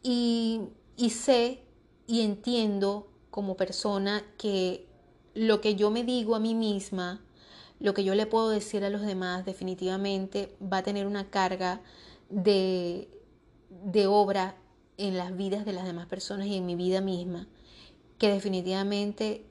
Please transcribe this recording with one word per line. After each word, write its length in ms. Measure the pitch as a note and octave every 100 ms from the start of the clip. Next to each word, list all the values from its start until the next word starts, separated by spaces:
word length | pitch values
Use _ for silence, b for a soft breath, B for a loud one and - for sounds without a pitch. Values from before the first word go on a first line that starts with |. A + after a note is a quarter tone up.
Y, 600 | B3 A#3+ A#3 A#3 A3+ A3+ F#3+ - _ -
y 140 | A#3+
sé 520 | - - B3 A#3+ C4+ - - _ _ -
y 160 | A#3
entiendo 840 | G#3+ G3+ A#3 A#3+ A3 G3+ G3 G3+ G3+ - -
como 260 | - G3 F#3
persona 680 | F#3 F#3 G#3+ G3 G3 G#3 G#3 -
que 480 | G#3+ G3 F3+ - - - _ _ _
lo 260 | A3 A3 G#3+
que 140 | G#3+
yo 160 | G3+ G#3
me 140 | A3+
digo 300 | A#3+ B3 A3
a 60 | A3
mí 140 | A3
misma, 640 | A3+ A3 G3+ G3 F#3+ F3 F#3+ - B B B B B
lo 120 | G3+
que 120 | G3
yo 100 | F#3+
le 100 | G3
puedo 240 | G#3+ A3+ A3
decir 360 | G#3+ G#3 G#3
a 60 | G3+
los 120 | G3+
demás, 420 | G#3 F#3 F3+ F3+
definitivamente 1120 | F#3 F#3+ F#3 F#3 F#3 F#3+ G3 G3 F#3+ G3+ G3 -
va 160 | G3 F#3+
a 40 |
tener 240 | F#3+ G3+ G3
una 220 | G3+ G3
carga 540 | G3+ F#3 F#3 F#3 F#3+ B B B B _
de, 800 | G3+ F#3 G3 F#3+ F#3 F3 F3 - - - _ _ _ _
de 380 | F3+ G3 G#3 G3
obra 500 | G#3 G3+ G3 F#3+ - - _ _ -
en 220 | G3+ F#3
las 180 | F3+ F#3
vidas 300 | G3 G3+ G#3
de 80 |
las 100 | F#3
demás 220 | F#3 E3+ F3
personas 400 | F#3+ - G3+ G3+
y 100 | G3
en 80 |
mi 100 | F3+
vida 280 | F3 F3+ F#3+
misma, 440 | F#3+ F3+ F3+ F3 - B B B B B - _
que 140 | G#3+
definitivamente 1120 | G3 G3 F#3 F3+ F#3+ G3 G3+ G#3 G#3 G#3+ - -